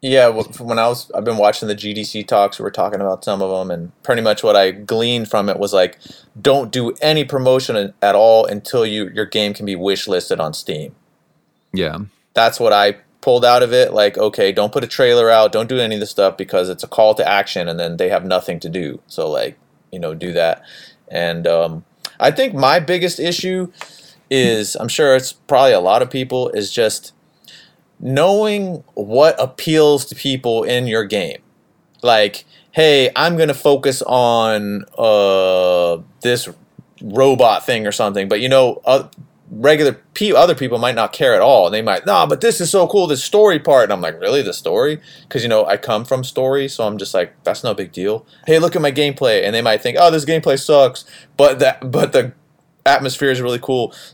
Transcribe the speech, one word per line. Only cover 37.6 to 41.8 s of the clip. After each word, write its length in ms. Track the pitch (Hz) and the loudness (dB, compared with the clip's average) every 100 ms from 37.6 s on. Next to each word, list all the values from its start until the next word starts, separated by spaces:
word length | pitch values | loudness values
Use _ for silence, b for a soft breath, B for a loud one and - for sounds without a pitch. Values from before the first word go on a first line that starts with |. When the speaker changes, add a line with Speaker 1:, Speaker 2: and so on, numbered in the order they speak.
Speaker 1:
thing 220 | - 120 107 | -2 -4 -4
or 60 | |
something," 360 | - 110 101 98 | -2 -2 -2 -2
but, 120 | 107 | -2
you 80 | 127 | 2
know, 320 | 135 127 - | 4 2 0
uh, 200 | - 131 190 - - _ _ | 0 0 0 -18 -20 _ _
regular 420 | 107 131 151 147 117 _ | -2 2 4 2 -2 _
pe-, 180 | - 208 | -6 0
other 240 | 143 175 139 | 4 4 2
people 220 | 131 117 | -2 -2
might 180 | 120 117 | -2 0
not 160 | 107 | -4
care 220 | - 139 | 0 2
at 60 | 107 | 4
all. 300 | 110 131 87 | 6 6 4
They 120 | 107 | 0